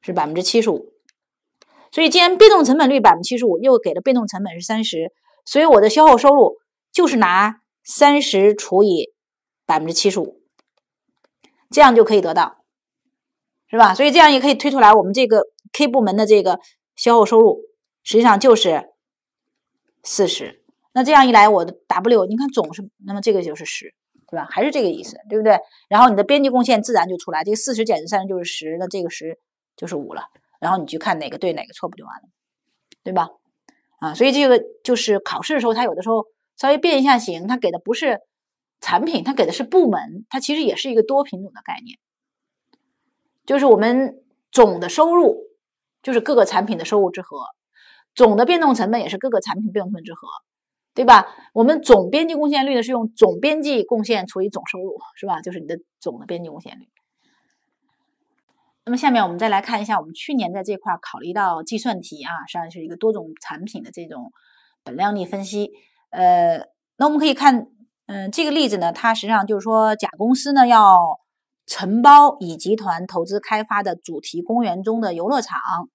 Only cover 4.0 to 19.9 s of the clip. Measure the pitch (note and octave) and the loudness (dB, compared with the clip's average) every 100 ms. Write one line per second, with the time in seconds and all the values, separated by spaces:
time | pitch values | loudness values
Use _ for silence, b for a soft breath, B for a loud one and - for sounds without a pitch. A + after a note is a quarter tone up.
4 | A#3 B3+ G#3+ F#3+ G3 E3+ F3 A3 G#3+ E3 | 0 0 -2 -8 -10 -12 -6 -4 -4 -6
5 | E3 _ _ _ - C#4 D#4+ B3 G#3+ A3 | -8 _ _ _ -4 2 6 6 6 6
6 | D#4 B3 C#4 C#4+ A3 - _ _ _ - | 8 8 6 6 4 0 _ _ _ -2
7 | F4 B3+ F#3+ F3+ G#3 A3+ _ _ - - | 0 2 0 2 0 -4 _ _ -14 4
8 | C#4+ C#4+ C#4+ G3 G3+ G#3 - F#3 G#3 E3+ | 4 4 0 2 2 2 -2 2 2 0
9 | - _ _ _ _ _ _ D#3 D#3 E3 | -6 _ _ _ _ _ _ -4 -4 -4
10 | G3+ F#3+ D#3 - _ _ _ _ _ _ | -2 -4 -8 -12 _ _ _ _ _ _
11 | _ _ _ _ _ _ _ - C#4+ A#3 | _ _ _ _ _ _ _ 6 6 8
12 | A3 G#3+ E3+ E3 E3 - _ _ _ _ | 4 4 0 -2 -2 -6 _ _ _ _
13 | _ _ _ _ _ _ _ A3+ A3 F#3+ | _ _ _ _ _ _ _ 4 4 6
14 | C#4+ C#4+ D#4 C#4 C#4 C#4+ D4 C4+ B3+ G#3+ | 2 6 6 6 2 0 0 4 6 6
15 | F#3 G3+ B3 A3 - _ _ - D4 B3+ | 4 0 2 2 0 _ _ -2 0 0
16 | G#3+ G3 G#3+ G#3+ F#3 F3 b b _ _ | 0 0 4 4 4 -4 b b _ _
17 | - A#3 G#3 A3+ A3+ - - _ _ _ | 2 4 6 6 6 4 -8 _ _ _
18 | - G#3+ A#3+ G3+ B3+ A3 F#3 D#3 - _ | -2 2 4 4 4 4 2 -2 -6 _
19 | _ _ _ _ _ _ _ _ _ | _ _ _ _ _ _ _ _ _